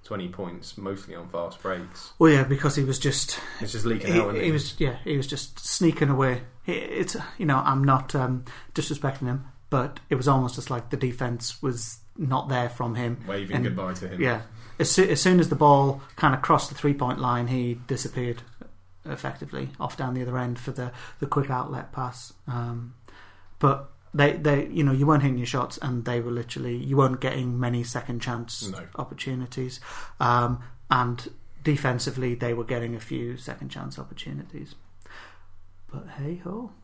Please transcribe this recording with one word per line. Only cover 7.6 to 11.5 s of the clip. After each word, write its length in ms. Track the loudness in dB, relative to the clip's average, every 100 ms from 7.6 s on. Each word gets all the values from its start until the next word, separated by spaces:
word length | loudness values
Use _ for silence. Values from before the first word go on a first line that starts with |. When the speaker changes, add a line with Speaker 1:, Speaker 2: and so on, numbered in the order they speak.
| 4
Speaker 2:
I'm 180 | 4 6
not, 280 | 6 4
um, 300 | 0 2 0 -4 -12 -6 -4
disrespecting 520 | -2 -2 -2 -2 -2
him, 180 | -2 -4 -16 -2
but 320 | 0 0 -6 -2
it 60 | 2
was 120 | 6
almost 280 | 4 4 -2
just 140 | -6
like 200 | -6 -4
the 80 | -2
defense 640 | -2 0 -2 -2 -4